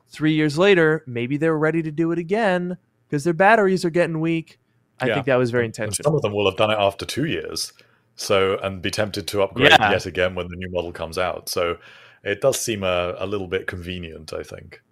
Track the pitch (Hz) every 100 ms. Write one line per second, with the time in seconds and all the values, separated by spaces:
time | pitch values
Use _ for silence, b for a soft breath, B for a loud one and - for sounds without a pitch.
0 | _ - 156 156 156 143 202 185 160 156
1 | 131 117 123 143 160 156 156 165 160 147
2 | 165 170 170 202 214 180 180 180 _ _
3 | - 147 151 165 196 226 196 190 175 165
4 | 170 160 165 165 160 _ _ _ _ -
5 | 131 104 127 123 123 120 113 110 107 101
6 | 147 151 107 104 98 95 107 107 98 -
7 | 90 - 156 87 80 82 - _ b b
8 | b - - 98 95 98 95 92 98 -
9 | 104 101 90 101 98 113 139 160 107 95
10 | 95 90 90 90 87 87 92 90 85 87
11 | 82 82 90 80 - - 87 85 B B
12 | B B 98 101 135 123 - 104 95 90
13 | 90 92 95 101 92 95 - 92 85 90
14 | 85 80 78 85 76 - - - _